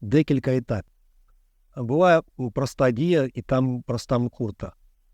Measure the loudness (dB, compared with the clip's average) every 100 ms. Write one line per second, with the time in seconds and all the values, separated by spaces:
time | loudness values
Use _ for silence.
0 | 0 2 2 0 0 -2 -2 -6 -8 _
1 | _ _ _ _ _ _ _ -10 -2 2
2 | 4 4 0 -8 -6 -4 -4 0 0 2
3 | 2 2 0 -6 -2 0 0 -2 -6 -6
4 | -2 -2 -2 -4 -8 -8 -12 -14 _ _
5 | _